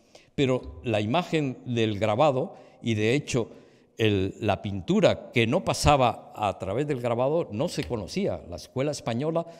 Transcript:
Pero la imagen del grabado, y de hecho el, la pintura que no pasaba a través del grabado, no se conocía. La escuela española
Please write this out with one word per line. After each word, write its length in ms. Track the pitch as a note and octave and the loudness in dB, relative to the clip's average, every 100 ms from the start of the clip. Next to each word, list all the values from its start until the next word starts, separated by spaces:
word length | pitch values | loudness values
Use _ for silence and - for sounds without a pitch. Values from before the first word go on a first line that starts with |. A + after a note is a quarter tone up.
| _ - _ | _ -20 _
Pero 480 | - C3+ B2+ - - | 0 2 2 -4 -8
la 180 | B2 G#2+ | -2 0
imagen 560 | G#2+ D#3 F3 D#3+ C#3+ B2+ - | 2 0 0 0 0 -4 -4
del 340 | A#2 A2 G2+ | 0 0 2
grabado, 560 | G#2+ G#2+ D3+ B2+ E3 - - - | 0 4 4 2 -2 -8 -20 -6
y 140 | A#2 G#2+ | -2 2
de 180 | G#2+ | 2
hecho 360 | C#3+ - B2+ G#2+ - - _ _ - | 2 0 -2 -4 -8 -20 _ _ 0
el, 360 | A2 G2+ F#2+ - | 2 2 0 -2
la 240 | G#2+ F#2+ | -2 -2
pintura 680 | G#2+ G2 E2+ G3+ E3 G2+ - | -2 -6 0 4 4 2 0
que 140 | B2 A2+ | 2 2
no 180 | D#3 | 2
pasaba 680 | A#3 C#3 D3 C#3+ B2 G2+ - - | 0 2 4 6 4 0 -8 -4
a 220 | G#2 - | -2 -2
través 300 | F#2+ A2 D3 | -4 -2 -2
del 140 | C3 | -2
grabado, 480 | A#2+ A#2 C3 E3 - | -2 0 0 0 -2
no 160 | G#2 D3 | -4 -4
se 160 | - | -4
conocía. 580 | - A#2 F2 - F#3+ F2 - | -6 -6 -6 -4 -2 -4 -8
La 60 | E2+ | -14
escuela 360 | - B2+ D3 | -8 -4 -4
española 540 | C#3 - A#2 D3+ E3 E3 | -4 -4 -4 -2 -2 -4